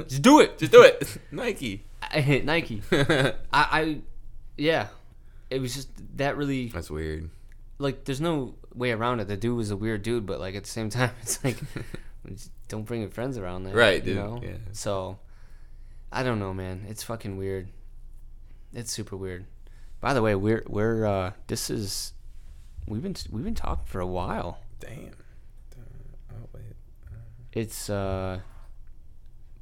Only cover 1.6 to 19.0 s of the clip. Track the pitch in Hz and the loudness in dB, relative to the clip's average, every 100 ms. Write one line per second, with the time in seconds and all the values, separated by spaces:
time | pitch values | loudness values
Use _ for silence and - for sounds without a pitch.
1.6 | 123 98 - - - 156 139 131 120 165 | -4 -6 -8 -12 -4 2 4 4 4 2
2.6 | 160 104 - 151 139 151 135 - - 139 | 0 -4 2 4 6 6 4 2 2 4
3.6 | 151 151 160 147 - - - - - - | 4 4 2 -2 -6 -8 -10 -10 -10 0
4.6 | 151 151 101 - - - - - - 135 | 2 4 2 -8 -20 -20 -18 -16 -6 -4
5.6 | 127 131 - - 104 107 139 135 143 135 | -4 -6 -10 -12 -12 -2 -2 0 0 0
6.6 | 120 87 - 76 78 80 80 - - - | -2 -6 -6 -4 -4 -4 -8 -14 -18 -18
7.6 | - - 139 135 - 135 165 156 117 - | -16 -4 -2 -2 -6 -2 0 0 -4 -10
8.6 | - 117 123 110 120 120 98 101 117 120 | -14 -4 0 2 2 0 -2 -2 0 0
9.6 | 104 98 110 107 110 120 98 69 92 98 | -2 -2 -2 -2 0 -2 -2 -6 -4 -8
10.6 | - 117 110 117 123 - - - 131 - | -8 -6 -4 2 0 0 -6 -4 -2 -4
11.6 | 147 - - - - - - 92 - - | -8 -8 -10 -12 -12 -14 -14 -12 -14 -14
12.6 | - 107 107 117 98 - 131 123 90 90 | -10 -8 -6 -4 -4 -4 -6 -4 -6 -6
13.6 | 92 107 110 92 92 92 101 120 92 87 | 0 8 8 8 2 -2 -2 -6 -8 -8
14.6 | 104 104 107 98 92 95 - - - - | -8 -6 -4 -4 -4 -10 -14 -16 -16 -16
15.6 | - - - - - 120 127 110 95 95 | -16 -16 -16 -14 -8 -2 0 0 -2 -4
16.6 | 92 92 101 107 - 113 104 95 95 95 | -6 -8 -10 -10 -8 -8 -6 -6 -4 -4
17.6 | 95 - - - - - - - - - | -6 -12 -16 -14 -14 -14 -14 -16 -16 -18
18.6 | - - 113 - | -14 -12 -8 -8